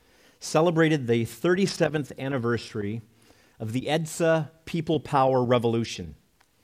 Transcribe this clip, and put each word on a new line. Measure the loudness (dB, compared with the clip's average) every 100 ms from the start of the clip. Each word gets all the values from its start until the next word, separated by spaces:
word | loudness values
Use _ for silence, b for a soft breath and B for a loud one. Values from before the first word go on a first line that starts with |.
| b b b b
celebrated | -2 2 2 4 4 4 2
the | 0 0
thirty-seventh | -2 0 2 0 0 0 0 -6 -8
anniversary | -6 -2 -2 -2 -4 -6 -6 -6 -12 b b b b b
of | -6
the | -6 -2
edsa | -2 -4 -2 2 2 -2 -10 -8
People | -6 0 -2
Power | 0 2 4 4
Revolution. | 4 2 2 0 -2 -8 -12 -16 _ _ _ b